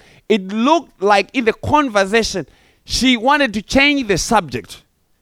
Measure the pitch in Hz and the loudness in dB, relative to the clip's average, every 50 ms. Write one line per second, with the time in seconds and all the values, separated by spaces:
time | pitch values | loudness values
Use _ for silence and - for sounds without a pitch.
0 | _ _ - _ _ - 214 214 185 190 202 220 233 285 320 339 - - _ - | _ _ -20 _ _ 0 0 0 0 -4 -4 0 2 2 2 2 0 -4 _ -2
1 | 185 202 208 202 196 - - 254 233 220 202 - - - 285 302 294 262 208 202 | 0 2 2 2 0 -2 -4 -2 -2 -2 -2 -2 -2 0 0 0 0 2 0 0
2 | 196 190 214 233 214 - - 185 143 - _ _ _ _ _ _ _ - - - | 0 2 0 0 0 -2 -4 -8 -8 -10 _ _ _ _ _ _ _ -8 -4 0
3 | 226 262 254 226 208 269 294 294 285 247 196 214 180 - - 262 277 285 285 277 | 2 2 2 2 2 2 2 2 0 0 -2 -6 -6 -2 0 2 2 2 2 0
4 | 254 202 190 151 - - 226 208 180 139 117 113 - - - - _ _ _ _ | 0 -2 -2 -2 -2 0 0 0 0 -2 -6 -10 -10 -12 -18 -20 _ _ _ _
5 | _ _ _ _ | _ _ _ _